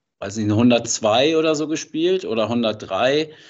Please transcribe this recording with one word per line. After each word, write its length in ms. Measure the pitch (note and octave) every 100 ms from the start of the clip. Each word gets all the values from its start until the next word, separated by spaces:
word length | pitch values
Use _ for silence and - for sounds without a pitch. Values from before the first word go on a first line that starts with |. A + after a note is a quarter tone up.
| _ -
weiß 160 | G#2 A2
nicht, 100 | G#2
eine 100 | G#2
hundertzwei 800 | B2 A#2 A#2+ - G#2+ A#2+ D3+ D#3+
oder 200 | D#3+ D3+
so 120 | D3+
gespielt 580 | D#3 - D#3 F3 F#3+ -
oder 220 | A2+ G#2+
hundertdrei. 840 | A#2+ A2+ G#2+ G2+ F#2+ B2+ D3 D#3 -